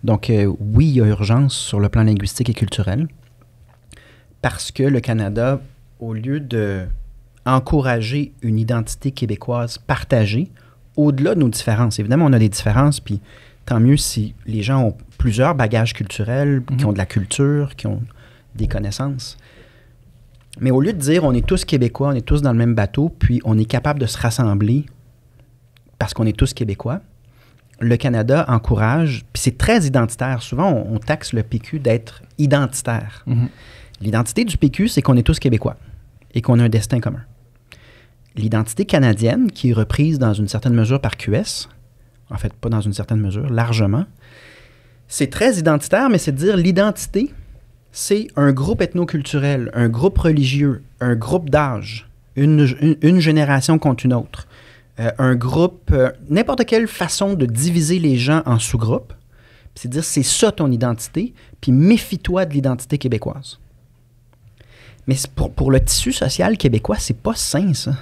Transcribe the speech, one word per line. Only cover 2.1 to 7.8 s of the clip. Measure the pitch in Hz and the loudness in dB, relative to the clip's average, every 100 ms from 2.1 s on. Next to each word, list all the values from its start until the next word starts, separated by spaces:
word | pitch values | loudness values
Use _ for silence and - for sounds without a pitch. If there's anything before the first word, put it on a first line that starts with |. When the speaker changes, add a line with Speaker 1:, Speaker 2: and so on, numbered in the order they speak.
| 104 101 - 120 | 2 -2 -4 -4
Speaker 1:
et | |
culturel, | 110 104 - 95 104 160 - _ _ _ _ - _ _ - - - _ _ | -2 -2 -2 -2 -2 -4 -8 _ _ _ _ -20 _ _ -20 -20 -20 _ _
parce | - - - | -6 -6 -12
que | - | -2
le | 135 135 | 0 0
Canada, | 113 113 101 104 120 135 - - - _ | 0 -2 -2 -2 0 -2 -6 -20 -20 _
au | 117 | -10
lieu | 110 120 147 | -8 -6 -6
de | 139 117 104 98 92 - - - - _ - | -4 -4 -2 -4 -6 -8 -10 -18 -20 _ 0
encourager | 131 131 151 | 0 2 0